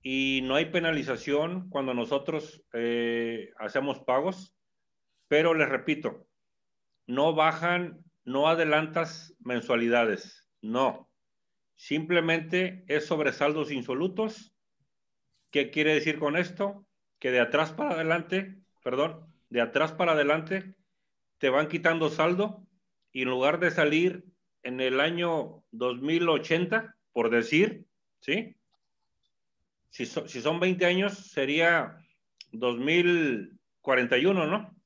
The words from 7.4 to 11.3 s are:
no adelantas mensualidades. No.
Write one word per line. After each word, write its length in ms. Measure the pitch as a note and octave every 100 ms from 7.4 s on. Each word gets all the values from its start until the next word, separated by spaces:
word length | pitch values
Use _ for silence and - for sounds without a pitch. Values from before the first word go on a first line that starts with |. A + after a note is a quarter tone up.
| D#3 D#3+ E3+ F3 F3 - - _
no 240 | B2 C3+ D#3
adelantas 880 | E3 D#3 D3+ D#3 E3 D#3+ - - -
mensualidades. 1080 | B2 A#2+ A#2 A#2+ A#2 A#2+ A2+ F#2+ - - _ _
No. 480 | A2 B2 C3 - - _ _